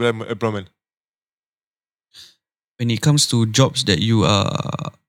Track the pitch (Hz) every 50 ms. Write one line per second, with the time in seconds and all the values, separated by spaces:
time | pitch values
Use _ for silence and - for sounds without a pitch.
0 | 120 120 113 110 113 - 117 98 117 110 107 101 92 - _ _ _ _ _ _
1 | _ _ _ _ _ _ _ _ _ _ _ _ _ _ _ _ _ _ _ _
2 | _ _ _ - - - _ _ _ _ _ _ _ _ _ - 120 117 117 110
3 | - 151 147 147 - - - 117 117 110 107 135 135 - - - - 104 98 73
4 | - 110 113 110 90 80 104 98 101 - - - - - - - - - - _
5 | _